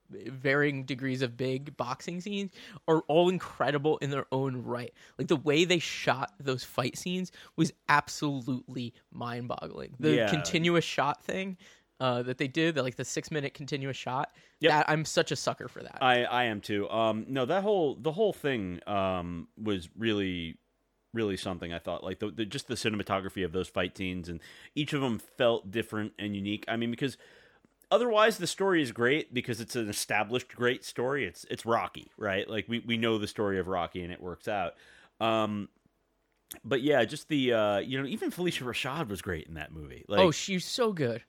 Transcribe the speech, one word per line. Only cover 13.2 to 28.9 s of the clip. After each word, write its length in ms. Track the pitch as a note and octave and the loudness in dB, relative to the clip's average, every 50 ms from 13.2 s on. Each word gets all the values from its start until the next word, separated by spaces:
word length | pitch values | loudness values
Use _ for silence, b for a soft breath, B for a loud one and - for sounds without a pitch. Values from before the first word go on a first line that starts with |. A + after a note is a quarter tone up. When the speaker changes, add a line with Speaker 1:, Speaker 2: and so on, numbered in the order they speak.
| - - E3 D3+ C#3 C#3 - | -4 -2 -4 -4 -4 -4 -8
Speaker 1:
continuous 420 | - D3 C3 D#3 D3 C3+ C#3 B2+ | -10 -6 -6 -4 -4 -4 -6 -6
shot, 380 | - - A#2+ B2+ C3+ D#3 - b b b b b b | -6 -6 -4 -2 -2 -4 -4 b b b b b b
Speaker 2:
Yep. 120 | D3+ D#3+ | 6 6
Speaker 1:
that, 180 | D3+ D3 - - | 8 8 6 4
I'm 160 | D#3 D#3 D#3 | 2 2 2
such 260 | - - F3 D#3+ - | 2 2 2 2 2
a 40 | D3+ | -2
sucker 320 | - - - - - - - | -2 -2 -4 -4 -4 -10 -14
for 120 | - - | -12 -14
that. 180 | B2 - - - | -14 -12 -4 2
Speaker 2:
I, 240 | C3 B2+ B2 B2 B2 | 4 6 6 6 4
I 180 | - A#2+ B2 B2 | 2 2 2 2
am 140 | A#2 G#2+ G#2 | 2 0 -4
too. 300 | - - G#2+ G2+ G2+ - | -4 -2 -2 -2 -2 0
Um, 360 | G2+ A2+ A2+ A2 G#2+ A2 A2 - | 2 2 2 2 2 0 -4 -4
no, 160 | C3+ C3+ B2+ | -2 -2 0
that 180 | A#2+ E3 G3 F#3+ | 2 0 0 2
whole, 320 | G#3+ G#3 F#3+ E3 C#3 A2 | 2 2 4 2 2 0
the 160 | C#2+ A#2+ D#3+ | 0 -4 -4
whole 220 | D3+ F#3+ A3+ G3+ D#3 | 0 2 2 2 2
thing, 480 | - - C#3+ C3+ A2+ G2 F2+ F2 E2+ - | 0 -2 -2 0 0 -2 -4 -6 -8 -6
um, 600 | - G#2 G2 F#2+ F#2+ F#2 F2+ E2+ F2 F2 E2+ - _ _ | -2 0 2 2 2 0 -2 -2 -4 -6 -8 -10 _ _
was 320 | - G#2+ G#2+ G2+ F#2 E2 F2 _ | -6 -2 -2 -2 -2 -4 -10 _
really, 600 | - A2+ A2+ G#2+ G2+ G2 F#2 F2+ F2 E2+ D#2+ D2 _ _ _ _ _ _ _ _ _ _ _ - | -4 -2 0 0 0 0 -2 -2 -4 -6 -8 -10 _ _ _ _ _ _ _ _ _ _ _ -2
really 240 | A2+ A2 G2+ F#2+ | -2 0 0 0
something, 340 | F#2 - G2+ F#2 E2+ F2+ E2+ | -2 -2 -4 -4 -4 -6 -6
I 80 | E2+ E2 | -6 -6
thought. 240 | - F#2+ F2 D2 - | -4 -4 -6 -4 -4
Like, 160 | F#2 F#2+ - | -6 -6 -4
the, 120 | G#2+ G#2+ | -6 -6
the, 140 | D#2+ A2+ A2+ | -4 -6 -6
just 220 | G2 F#2 C#3 - | -6 -6 -10 -6
the 60 | - B2 | -6 -6
cinematography 720 | - - A#2 G#2+ G#2 G2 - G2+ F#2+ F#2 F#2+ - G2+ F#2 | -2 0 0 0 0 -2 0 -2 -2 -2 -4 -2 -2 -2
of 80 | E2+ D#2+ | 0 0
those 160 | F#2 F2+ - | -2 -4 -2
fight 260 | - G2 F#2 F#2 - | -2 -2 -2 -2 -2
scenes, 320 | - F#2+ F#2 F2+ F2+ E2+ | -6 -4 -4 -4 -6 -6
and 140 | F2 E2+ D#2+ B B B B B B B | -8 -10 -10 B B B B B B B
each 160 | D3 D3+ C#3+ | -4 -4 -2
of 80 | D#3 C#3+ | 0 0
them 200 | C3+ C3 A2 G2+ | 0 0 0 -2
felt 520 | - - _ - B2+ A#2 A#2 A2 - G2 | -6 -14 _ 2 4 4 4 2 -2 -4
different 400 | F#2+ A2+ G#2+ - G#2+ G#2+ G#2+ G#2+ - - | -4 -4 -4 -2 -4 -4 -4 -6 -8 -8
and 160 | G2+ G#2 G2+ | -6 -4 -4
unique. 300 | G2+ G2 G2+ G#2 G#2 - | -2 -2 -2 -4 -4 -4
I 80 | - A2+ | -4 -2
mean, 160 | A#2 A#2 A#2+ | -2 -2 -2
because 260 | A#2+ - C#3+ C3 - b b b b b b b b b b _ _ _ _ _ | -2 -4 -4 -6 -6 b b b b b b b b b b _ _ _ _ _
otherwise 460 | F3+ G3+ A#3+ A#3+ A3 G#3+ G#3+ A3+ A3 | 4 4 4 4 6 6 6 6 4
the 100 | - F3 | 0 -4
story 340 | D#3 - - G3 G3 F#3 E3 | -4 -2 0 2 2 4 2
is 100 | D3 A#2+ | 2 0